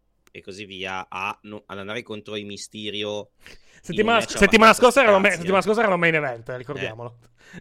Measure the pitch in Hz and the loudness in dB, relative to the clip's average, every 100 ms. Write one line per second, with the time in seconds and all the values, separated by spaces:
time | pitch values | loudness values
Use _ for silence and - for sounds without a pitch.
0 | _ _ _ - 95 95 101 95 92 95 | _ _ _ -20 -18 -16 -16 -12 -10 -10
1 | 92 92 98 - 104 104 - 98 98 113 | -10 -8 -8 -10 -14 -18 -14 -14 -10 -12
2 | 120 107 104 107 104 101 - 107 107 104 | -12 -14 -12 -12 -10 -14 -14 -12 -10 -8
3 | 104 104 101 _ - - _ _ - 175 | -6 -8 -12 _ -20 -20 _ _ -8 -2
4 | 214 233 - 226 202 220 220 208 240 240 | 2 2 0 2 4 8 8 8 6 6
5 | 240 196 196 175 170 190 180 214 220 175 | 4 4 4 0 0 0 2 0 0 2
6 | 170 160 147 117 113 127 117 104 - 110 | 2 0 -2 -6 -12 -12 -10 -8 -10 -10
7 | 120 - _ _ _ 175 | -14 -16 _ _ _ -18